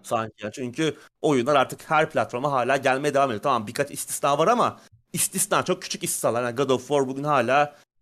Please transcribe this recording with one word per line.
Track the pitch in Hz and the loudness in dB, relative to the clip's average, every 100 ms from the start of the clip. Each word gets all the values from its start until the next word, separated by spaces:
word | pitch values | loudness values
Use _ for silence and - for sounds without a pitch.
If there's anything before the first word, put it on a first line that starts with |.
sanki | - 120 110 - 104 | -6 -4 -4 -8 -12
ya. | |
Çünkü | 107 123 127 160 156 - _ | -8 -8 -4 -4 -4 -12 _
oyunlar | 160 139 120 147 | 0 2 4 2
artık | 127 139 - | 2 -2 -2
her | 156 156 | 0 2
platforma | 135 110 123 143 | 0 -2 -2 -2
hala | 139 123 139 | 0 0 0
gelmeye | 131 131 147 | 2 0 2
devam | 139 135 | 2 2
ediyor. | 107 | 0
Tamam, | 143 123 110 | 0 -2 -2
birkaç | 127 139 | -6 -6
istisna | - - - 147 143 | -6 -10 -4 0 2
var | 165 | 4
ama | 240 139 104 - _ _ | 2 2 -2 -14 _ _
istisna | 160 - 190 - 160 127 | -4 -4 -2 0 0 0
çok | 180 | -2
küçük | - - | -6 -8
istisnalar. | 165 - 139 113 | -6 -2 -2 0
Yani | 123 117 | -2 -2
God | 139 | 2
of | 127 127 | 0 2
War | 143 131 | 0 0
bugün | 135 | -2
hala, | 147 143 117 135 147 - _ _ | 0 2 4 4 2 -2 _ _